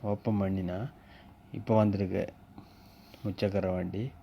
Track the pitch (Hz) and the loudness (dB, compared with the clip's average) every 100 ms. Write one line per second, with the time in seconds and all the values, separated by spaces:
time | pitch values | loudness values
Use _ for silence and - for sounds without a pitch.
0 | 104 104 - 107 98 95 90 90 131 - | -2 -2 0 2 2 0 -2 -4 -6 -10
1 | - - - - - 107 104 110 107 98 | -20 -20 -20 -20 -14 -10 2 6 6 4
2 | 95 95 - - - - - - - - | 0 -2 -4 -8 -20 -20 -20 -20 -20 -20
3 | - - 104 95 104 98 92 92 90 95 | -20 -10 -8 -2 0 0 0 -2 -2 -4
4 | 127 - | -6 -8